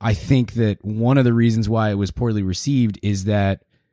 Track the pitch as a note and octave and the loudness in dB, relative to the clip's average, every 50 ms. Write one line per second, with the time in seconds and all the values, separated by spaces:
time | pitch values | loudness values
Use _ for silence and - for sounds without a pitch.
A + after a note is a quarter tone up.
0 | - A#2 G#2 - - G2+ C#3 B2+ A#2+ F#2+ G2 A#2 A2+ G#2 G2 - - G#2 G#2+ A2 | -4 -2 -2 -2 0 0 2 2 0 0 -2 -2 -2 -2 -2 -4 -6 -8 -4 -2
1 | A#2 B2 C3+ C#3 B2+ A#2+ A#2 A#2 A#2 A#2 A2 A2+ G#2+ G#2 A2+ A2+ A2 G#2+ G2+ G2+ | 0 2 4 4 4 4 4 4 2 2 2 0 0 0 0 0 0 0 0 -2
2 | G2+ F#2 - - A#2+ A#2 G#2+ G#2 F#2+ F#2 F2+ - - C#3 C#3+ C3 A#2+ G#2+ F#2+ - | -2 -4 -4 -4 -4 -2 -2 -2 -2 -4 -4 -4 -2 0 0 2 2 0 0 -2
3 | - G#2 G2+ F#2+ F#2 G#2+ G#2 G#2 G2 G2 G2 - _ _ _ _ _ _ | -4 -2 -2 -2 -2 0 0 2 2 0 0 -2 _ _ _ _ _ _